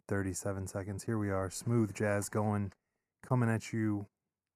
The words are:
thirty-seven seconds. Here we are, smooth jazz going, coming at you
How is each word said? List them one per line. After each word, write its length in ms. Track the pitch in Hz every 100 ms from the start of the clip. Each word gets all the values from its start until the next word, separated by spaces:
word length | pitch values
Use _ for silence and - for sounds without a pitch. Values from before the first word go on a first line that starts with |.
| -
thirty-seven 600 | 101 95 90 101 98 92
seconds. 360 | 101 95 98
Here 140 | - 110
we 120 | 101
are, 200 | 95 95
smooth 440 | - - 120 107
jazz 360 | - 107 101 98
going, 420 | 110 107 104 98 - _ _ _ _ -
coming 240 | 127 117
at 240 | 110 -
you 340 | 113 107 104 98 _ _ _ _